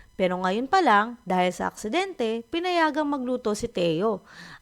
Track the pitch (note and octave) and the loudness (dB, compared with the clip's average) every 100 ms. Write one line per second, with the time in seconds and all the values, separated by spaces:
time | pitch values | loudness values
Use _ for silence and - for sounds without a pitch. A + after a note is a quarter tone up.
0 | - - F#3 F3+ F#3 G#3 C4 F#4+ D4+ G3+ | -12 -2 0 0 0 -2 2 2 6 4
1 | A3 A#3 - F#3 F3+ F3+ F#3 - G#3+ D#4 | 4 -4 -2 2 2 0 -6 -6 -4 -2
2 | G4 E4 A3+ A#3 - E4+ F#4 F4 D#4 D4 | -2 -2 -4 -4 -6 -4 0 2 2 0
3 | D4 C#4+ B3 B3 A3 G#3+ A3+ - E3+ D#3+ | -2 -2 -2 -2 -2 -4 -4 -2 0 0
4 | A3 F#3+ - - - - | -2 -4 -8 -20 -20 -4